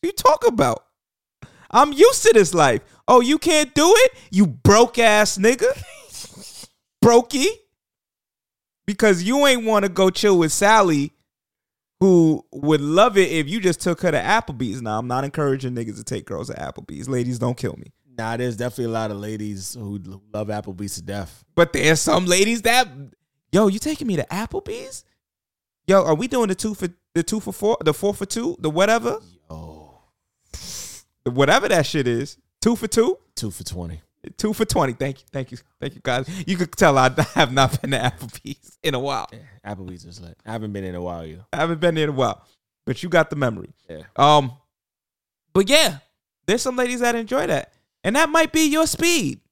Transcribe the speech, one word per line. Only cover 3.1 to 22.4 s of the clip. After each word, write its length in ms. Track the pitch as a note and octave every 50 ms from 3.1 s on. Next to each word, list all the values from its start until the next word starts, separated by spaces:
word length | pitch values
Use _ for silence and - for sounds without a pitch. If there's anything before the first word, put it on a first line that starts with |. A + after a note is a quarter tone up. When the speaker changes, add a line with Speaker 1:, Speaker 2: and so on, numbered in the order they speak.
| A#3 B3+
Speaker 1:
you 180 | A#3+ A#3+ D4 D#4
can't 360 | - D#4+ D#4 D4+ D4+ B3+ _
do 180 | D4 D4+ E4+ G#4
it? 160 | A#4 B4+ B4+ - - - _
You 160 | - F#3 G#3
broke 500 | E3+ B2 - _ G3+ G3+ G#3+ A#3+ A#3 - A#3+
ass 380 | A#3 A3+ G#3 G#3+ G#3+ G#3 - G3
nigga. 280 | F#3+ A3+ B3+ B3 -
<laughs> 1000 | B4 C#5 - - - - - - - - - - - - - - - - - - _ _ _ _ _ _ _ -
Brokey. 420 | A#3 A#3 A#3 A#3 - - C4 C4+ F#4+ A4+ - _ _ _ _ _ _ _ _ _ _ _ _ _ _ _ _ _ _ _ _ _ _ _ _ _
Because 360 | - G3+ - - G#3+ G3 E3+ F3
you 240 | G3+ B3+ C#4 C#4+
ain't 180 | C#4 C4 B3 A3+
wanna 240 | A3 A3 G#3 G3 G3
go 220 | E3+ F#3+ G3 F#3+
chill 280 | F#3 - - G#3 G3 F3
with 140 | E3 D#3 -
Sally, 600 | - G3+ G3+ A3 A3 G3+ F3+ D#3+ C#3+ C#3 D#3 _ _ _ _ _ _ _ _ _ _ _ _ _ _ _ _ _ _
who 440 | F#3+ G3 F#3 F3 E3 D#3+ D#3 - - _ -
would 280 | C#3 C#3+ D3 D#3 D3+
love 360 | C#3+ D3 D#3 F3+ G#3+ B3 G3+
it 140 | G3 F#3 D3
if 180 | D3+ D#3+ D3+ C#3
you 120 | F3+ A#3
just 200 | F#3+ F#3+ E3 -
took 200 | - F#3 F3 -
her 100 | - F3+
to 80 | D3+ C3
Applebee's. 640 | F2 B2 G3+ A3+ A3+ - D3 A2+ B2+ A#2 F#2+ C3 A#2+
Now, 160 | A2+ G#2+ A2
I'm 80 | A#2+
not 180 | B2 B2 B2+ C3+
encouraging 500 | C#3+ - - D3+ C#3 C3+ C3+ C3 B2+ B2
niggas 220 | A#2+ A#2 A2 G2+
to 80 | F2+ A2
take 200 | - B2+ G2+ -
girls 220 | - - D#2 - -
to 60 | -
Applebee's. 540 | - - C2+ - - - - - C#2+ F#2+ B2+
Ladies, 300 | C3+ B2 A#2+ B2 B2+ A#2
don't 180 | B2 A#2+ B2
kill 200 | - - G#2 -
me. 160 | - - - _ _ _ C#3+ B2+ A#2+
Speaker 2:
Nah, 180 | A2+ A2 A#2
there's 200 | A#2 B2 B2+ A#2
definitely 300 | G2+ A#2+ B2 A#2+ - A#2+
a 20 | A#2
lot 220 | A2+ A2+ A2 G#2+
of 80 | G#2 G2+
ladies 560 | G#2 G#2+ A2 G#2+ G#2+ G#2+ G#2 F#2+ F#2+ - -
who 260 | B2 A2 G2 G2+ G2+ F2+ F2+
l-, 140 | F#2+ G2 G2+ G#2+ G#2+
love 160 | G#2 G#2+ G2+
Applebee's 480 | G#2+ G#2 G#2 - F#2+ F2+ G#2 G2 -
to 60 | - E2
death. 420 | F#2 G2 G2+ F#2 - - _ _ _ _
Speaker 1:
But 180 | - E3+ E3 -
there's 280 | - - D3+ D#3+ -
some 260 | - - D#4 - F#3
ladies 360 | F3+ F3 F#3